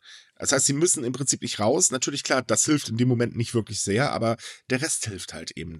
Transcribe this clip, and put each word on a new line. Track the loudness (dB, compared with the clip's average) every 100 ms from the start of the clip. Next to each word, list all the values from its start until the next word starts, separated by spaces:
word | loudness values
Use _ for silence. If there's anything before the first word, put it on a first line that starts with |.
| -20 -20 _ -6
Das | 0
heißt, | 2 2
sie |
müssen | 2 2 2
im | -2
Prinzip | -2 -2 -2
nicht | -4 0
raus. | 2 4 2
Natürlich, | 2 -2 -2
klar, | 0 0
das | 2 2 4
hilft | 2 0
in | 2
dem | 4
Moment | 4 2
nicht | -2 -2
wirklich | -2 -2 -4
sehr, | 0 0 0
aber | 0 0 -2 -6 -16 -4
der | -2
Rest | 0 -4 -6
hilft | -8 -10
halt | -12 -12
eben. | -12 -12 -12